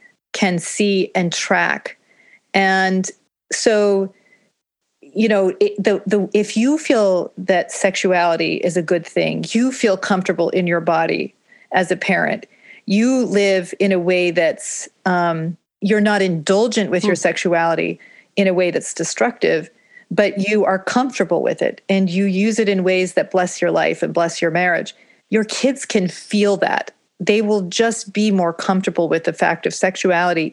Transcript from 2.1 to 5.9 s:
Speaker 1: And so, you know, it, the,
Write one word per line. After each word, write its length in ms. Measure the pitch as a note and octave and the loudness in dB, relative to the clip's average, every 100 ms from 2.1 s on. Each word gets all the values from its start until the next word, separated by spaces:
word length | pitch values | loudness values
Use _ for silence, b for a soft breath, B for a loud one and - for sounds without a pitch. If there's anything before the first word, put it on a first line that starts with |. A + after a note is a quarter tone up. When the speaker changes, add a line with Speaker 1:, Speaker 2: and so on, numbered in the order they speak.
| b b b _ | b b b _
Speaker 1:
And 560 | G3 F#3+ F#3+ F#3+ F#3+ F#3 - _ _ - | 0 2 2 2 0 -4 -10 _ _ -10
so, 600 | - A#3+ G#3+ G3+ G3 F#3+ b b b b b _ _ _ _ | -2 2 2 2 2 -2 b b b b b _ _ _ _
you 260 | C#3+ G#3 G#3+ | -8 0 2
know, 260 | G3+ F#3 - | 2 2 2
it, 160 | G3+ - | 0 0
the, 240 | G#3 | 0